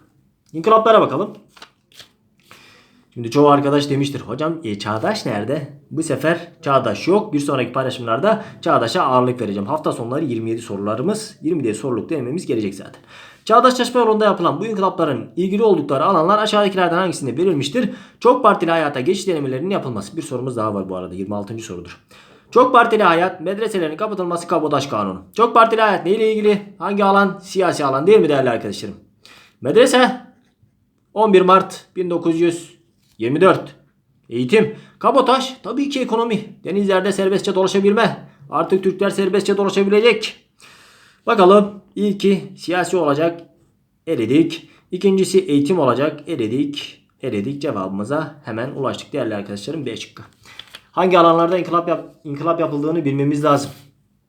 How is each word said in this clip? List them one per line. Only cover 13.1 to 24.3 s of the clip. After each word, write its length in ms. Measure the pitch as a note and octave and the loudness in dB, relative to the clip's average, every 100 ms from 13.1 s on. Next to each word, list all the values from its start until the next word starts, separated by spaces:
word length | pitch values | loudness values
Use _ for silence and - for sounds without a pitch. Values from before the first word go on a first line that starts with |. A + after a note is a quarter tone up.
| - - - | -20 -20 -20
Çağdaşlaşma 560 | - A3+ B3 B3 A#3+ B3 | 2 4 4 2 -2 0
yolunda 240 | A3+ G#3+ | 2 2
yapılan 360 | G#3+ F#3+ E3+ C#3+ | 2 2 0 -2
bu 60 | A3 | -6
inkılapların 640 | G3+ F#3+ F#3+ D#3+ B2 G#2+ - | -2 -2 0 -2 -2 -6 -6
ilgili 260 | F#3+ G3+ | -2 2
oldukları 420 | A3+ F3 C#3 C3+ | 2 2 2 0
alanlar 340 | E3 F3+ D#3+ G#3 | 2 2 2 2
aşağıdakilerden 580 | G#3+ G#3 G3+ F#3+ F3 E3 | 2 2 2 2 0 0
hangisinde 400 | F#3 D3+ C3 A#2+ | -2 -4 -6 -2
verilmiştir? 540 | F#3+ D3+ - A#3+ A3 - - _ | 0 0 -2 -2 -4 -6 -18 _
Çok 220 | A3+ C#4+ | 2 4
partili 280 | A3 F#3 E3 | 4 2 2
hayata 300 | E3 D3 C#3 | 0 0 -2
geçiş 260 | C3 G3 F#3+ | -2 -2 -2
denemelerinin 440 | D#3+ C#3 C3 F3 | -2 -2 -4 -4
yapılması. 460 | F#3+ D3+ A2 F#2+ D#3+ | -4 -4 -8 -8 -12
Bir 60 | |
sorumuz 340 | D3 B2+ C3 A2+ | -8 -6 -6 -4
daha 180 | G#2+ | -4
var 140 | G2+ F#2 | -4 -6
bu 80 | F#2 | -8
arada, 180 | F2+ | -8
yirmi 200 | F2+ G2 | -8 -8
altıncı 300 | G#2 G2+ A2+ | -8 -8 -12
sorudur. 360 | A2 F2 F2 - _ - - - _ | -12 -14 -14 -20 _ -20 -20 -20 _
Çok 220 | A3+ D4 | 2 6
partili 300 | C4+ A#3 A3 | 6 4 4
hayat, 380 | F#3+ E3 F3+ F#3 | 4 4 0 -4
medreselerin 560 | D#3+ G3+ A3 G3 D#3+ D#3 | -6 -4 -4 -2 -4 -4
kapatılması, 520 | G#3+ G3 F3+ | -8 -6 -4